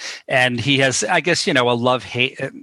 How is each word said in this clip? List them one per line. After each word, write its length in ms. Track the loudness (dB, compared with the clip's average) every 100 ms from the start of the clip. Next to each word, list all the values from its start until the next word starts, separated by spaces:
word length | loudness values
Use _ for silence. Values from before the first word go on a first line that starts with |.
| -12 -14 -2
and 320 | 0 0 0
he 180 | 0 2
has, 240 | 2 0
I 160 | 0 0
guess, 260 | 0 -2 2
you 80 |
know, 160 | 2 2
a 40 | 2
love-hate, 640 | 2 0 -2 -2 -2 -4 -10 -12